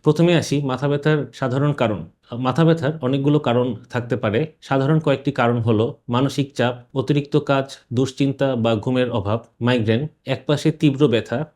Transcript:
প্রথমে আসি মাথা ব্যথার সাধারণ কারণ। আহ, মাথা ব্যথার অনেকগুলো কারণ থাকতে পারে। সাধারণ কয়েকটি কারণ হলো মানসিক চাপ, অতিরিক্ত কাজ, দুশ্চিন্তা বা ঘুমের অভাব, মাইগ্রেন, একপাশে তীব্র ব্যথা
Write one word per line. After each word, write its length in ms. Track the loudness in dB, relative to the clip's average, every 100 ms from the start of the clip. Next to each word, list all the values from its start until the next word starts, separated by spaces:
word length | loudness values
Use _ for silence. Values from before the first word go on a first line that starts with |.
প্রথমে 280 | 2 2 4
আসি 220 | 2 0 -2
মাথা 220 | -2 -4 -2
ব্যথার 300 | 0 0 0 -2
সাধারণ 400 | -6 -4 0 -2
কারণ। 280 | 0 0 -2
আহ, 380 | -8 _ _ -4
মাথা 240 | -2 2
ব্যথার 280 | 4 4 0 -2
অনেকগুলো 380 | -2 0 2 2
কারণ 260 | 2 0 0 -4 -6
থাকতে 260 | -8 -4 -4
পারে। 240 | -2 -2 -4 _
সাধারণ 360 | -2 0 2 2
কয়েকটি 300 | 2 0 -2
কারণ 260 | 0 0 2
হলো 240 | 0 2 0 -4 -4
মানসিক 380 | 0 0 -2 -4
চাপ, 200 | 0 -2 -2 -8
অতিরিক্ত 400 | -6 0 -2 0 -2
কাজ, 300 | 0 -2 -2 -12 _
দুশ্চিন্তা 560 | -2 -2 0 -2 0 -2 0
বা 160 | 0
ঘুমের 340 | 0 0 0 0
অভাব, 280 | -2 -2 -4 -6 _
মাইগ্রেন, 420 | 0 0 2 0 -2 _ -8
একপাশে 420 | -6 -2 0 0
তীব্র 300 | 2 0 4 2
ব্যথা 300 | 2 -2 -6 -6